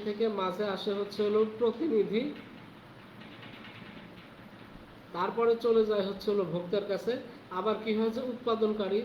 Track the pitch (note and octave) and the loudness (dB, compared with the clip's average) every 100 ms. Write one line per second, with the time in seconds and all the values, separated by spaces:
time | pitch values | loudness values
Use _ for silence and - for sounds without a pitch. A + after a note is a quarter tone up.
0 | G#3+ G#3 A3+ G3+ F#3 F3+ G#3 F#3+ - G3+ | -2 0 0 2 0 0 -2 0 -2 -2
1 | G3+ - G#3 G#3+ A3 - A#3 - D#4+ A3 | -2 0 2 4 2 2 0 2 2 4
2 | F#3 G#3 C#4+ - - - - - - - | 4 2 0 -4 -12 -16 -18 -20 -20 -20
3 | - - - - - - - - - - | -20 -18 -18 -16 -16 -16 -16 -16 -16 -16
4 | - - - - - - - - - - | -18 -18 -18 -20 -20 -18 -18 -18 -18 -20
5 | - E3+ F#3+ A3 A#3 A3+ A#3+ A3+ G#3+ G#3 | -10 -2 0 4 4 4 6 6 6 4
6 | G3 G3 - G3+ F3 F3 F3 G3+ G3 F#3+ | 2 0 0 2 2 0 0 0 0 0
7 | A3 B3+ - - - F#3 G#3 G#3 A3 G#3+ | 0 -2 -6 -14 -8 -2 0 0 2 2
8 | A3+ A3+ B3+ A3+ A#3 A3 G#3+ G#3+ F#3+ G3+ | 2 0 -4 -4 -2 2 2 2 0 0